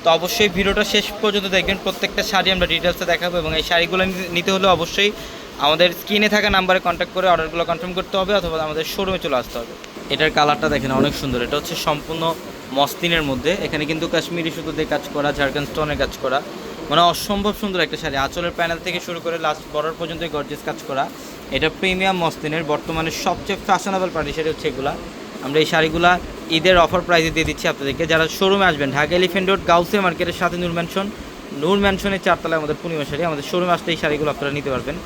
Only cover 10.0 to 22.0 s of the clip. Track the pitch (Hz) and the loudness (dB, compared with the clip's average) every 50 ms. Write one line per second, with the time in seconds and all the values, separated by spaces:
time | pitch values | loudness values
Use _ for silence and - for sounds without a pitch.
10 | - - 143 135 151 156 151 160 151 147 147 147 160 156 147 143 127 135 131 135 | -6 -6 -2 2 2 2 4 4 4 4 4 2 2 2 2 2 0 2 2 2
11 | 135 147 - - - 139 127 123 120 117 - 147 147 - 170 - - 165 151 147 | 2 2 0 -2 -2 -2 0 0 0 0 -2 -2 -2 -4 -6 -4 0 0 -2 -2
12 | 147 - 165 165 165 165 160 - - - - - - - 127 135 143 143 - - | -2 -6 -6 -2 -2 -2 -2 -4 -8 -12 -14 -14 -12 -6 2 2 2 2 0 -2
13 | - 170 170 165 156 143 135 127 123 147 180 202 175 143 - 151 151 143 160 160 | 0 2 2 2 2 0 -2 0 2 0 0 0 -2 -4 -2 -2 -2 -2 -2 -2
14 | 170 160 - 165 160 - 175 170 160 165 156 165 156 160 151 147 156 - 151 143 | -2 0 0 -2 -2 -2 -4 -4 -4 -4 -6 -6 -8 -6 -4 -4 -2 -2 -2 -4
15 | - - - 147 143 147 143 143 143 135 127 147 143 135 - - 156 151 147 135 | -4 -4 -4 -2 -2 -2 0 0 0 0 0 -2 -4 -4 -4 -4 -2 -2 0 -2
16 | 139 120 - - - 131 127 135 - - - - - - - - - - - 160 | -2 -2 -4 -4 -4 -2 -2 -2 -2 -4 -12 -12 -12 -12 -12 -12 -6 0 4 6
17 | 170 175 160 - - - 208 196 196 208 196 - - 202 185 180 160 147 - 147 | 6 6 4 2 -2 -2 -2 0 0 0 -2 -2 -4 -4 0 0 0 0 -2 -6
18 | 165 156 139 135 135 135 131 175 175 170 170 - 170 165 170 165 - 185 170 175 | -6 -4 -2 0 -2 -2 -2 -4 -4 -4 -2 -2 -2 -2 -2 -4 -4 -4 -4 -4
19 | - - 175 165 - 170 165 170 160 156 151 151 - - - 151 147 160 160 151 | -6 -6 -8 -6 -4 -4 -4 -2 -2 -2 -2 -2 -8 -6 -4 -2 -2 -2 -4 -4
20 | 170 160 165 147 165 165 143 147 139 131 147 139 - 156 147 - - - 139 131 | -6 -6 -6 -6 -6 -4 -4 -4 -4 -4 -8 -8 -6 -8 -8 -8 -8 -6 -2 -2
21 | 147 175 - - - - - - - - 143 135 147 156 156 - - 190 185 185 | -2 -4 -4 -12 -14 -14 -14 -14 -12 -4 -2 0 0 0 0 0 0 0 0 2